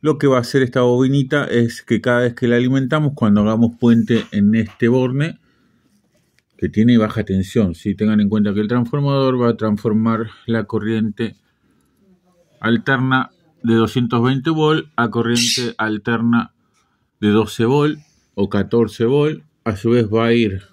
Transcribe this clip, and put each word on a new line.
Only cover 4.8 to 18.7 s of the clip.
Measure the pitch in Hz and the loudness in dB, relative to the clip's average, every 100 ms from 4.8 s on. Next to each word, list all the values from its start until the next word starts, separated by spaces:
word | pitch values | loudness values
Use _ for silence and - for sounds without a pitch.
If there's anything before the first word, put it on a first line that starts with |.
| 117 | 0
borne, | 127 127 131 156 - _ _ _ _ _ _ _ _ _ _ _ _ | 2 0 -2 -4 -6 _ _ _ _ _ _ _ _ _ _ _ _
que | 85 | -6
tiene | 104 113 120 | 2 4 4
baja | 107 107 | 2 -2
tensión, | 104 95 95 120 98 82 | -2 -2 -2 0 0 -2
¿sí? | 107 | -6
Tengan | 98 107 107 | -2 0 2
en | 104 | 2
cuenta | 107 104 101 | 0 0 -2
que | |
el | 107 | -2
transformador | 120 117 143 143 139 131 127 | -2 -2 -2 0 0 0 2
va | 120 | 0
a | 117 | 0
transformar | 110 104 120 107 113 113 113 - - | -2 -2 0 0 0 -2 -4 -12 -6
la | 113 | -4
corriente | 107 113 104 113 110 104 113 - _ _ _ _ _ _ _ _ _ _ _ _ | -4 -6 -4 -2 -4 -4 -10 -10 _ _ _ _ _ _ _ _ _ _ _ _
alterna | 110 117 - 135 131 131 - _ _ _ | -2 -2 0 0 0 0 -2 _ _ _
de | 113 113 | 0 2
doscientos | 113 131 120 123 | 2 0 -2 0
veinte | 120 135 123 | 0 0 -2
volt | 156 151 156 - - | 0 0 0 -2 -4
a | 117 | -2
corriente | 113 117 120 120 123 120 - | -2 -2 0 -2 -4 -6 -6
alterna | 110 107 120 117 117 117 - _ _ _ _ _ _ _ | -6 -4 -4 -2 0 0 -2 _ _ _ _ _ _ _
de | 104 | 2
doce | 104 104 - 117 | 2 0 -2 0
volt | 143 147 - _ _ _ | 2 0 -4 _ _ _
o | - 101 | -6 -2
catorce | 101 98 | -2 0